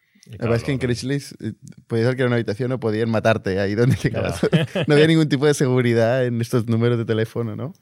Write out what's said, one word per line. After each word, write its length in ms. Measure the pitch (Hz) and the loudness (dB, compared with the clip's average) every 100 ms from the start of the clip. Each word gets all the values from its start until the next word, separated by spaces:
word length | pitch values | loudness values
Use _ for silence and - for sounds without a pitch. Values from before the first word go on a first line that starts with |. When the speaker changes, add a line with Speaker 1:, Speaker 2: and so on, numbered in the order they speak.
| _ _ - | _ _ -20
Speaker 1:
Y 40 | |
Speaker 2:
La 60 | 110 | -6
Speaker 1:
claro, 140 | 110 | -2
Speaker 2:
verdad 40 | 117 | -2
es 80 | |
que 60 | 131 | -2
en 40 | 135 | -2
Speaker 1:
luego 80 | 123 | -2
Speaker 2:
Craigslist, 560 | 120 127 139 - - | -2 -4 -6 -6 -10
eh, 100 | 110 - - - - | -10 -10 -16 -20 -6
podías 220 | 117 117 | 0 0
alquilar 200 | 127 127 | 2 0
una 80 | 120 | 0
habitación 360 | 107 101 123 | -2 -4 -4
o 80 | 127 | -4
podían 300 | 113 107 113 | -2 -2 0
matarte 500 | 110 113 107 - 95 | 2 2 2 0 -2
ahí 140 | 98 | 0
donde 220 | 104 123 110 | 2 2 2
Speaker 1:
Ya. 60 | |
Speaker 2:
llegabas. 360 | 131 117 95 87 | -2 -2 -4 -2
<laughs> 480 | 151 160 160 196 151 | 0 2 0 -2 2
No 60 | |
había 120 | 147 156 | 4 6
ningún 220 | 165 156 | 4 2
tipo 160 | 135 | 2
de 80 | 147 | 2
seguridad 720 | 143 135 127 120 117 113 131 | 2 2 2 2 2 2 2
en 160 | 127 117 | 0 -2
estos 260 | 117 123 117 | -2 -2 0
números 300 | 113 117 120 | 0 2 0
de 80 | |
teléfono, 500 | 113 110 110 113 117 | -2 -2 -2 -4 -8
¿no? 200 | 107 123 190 | -8 -12 -14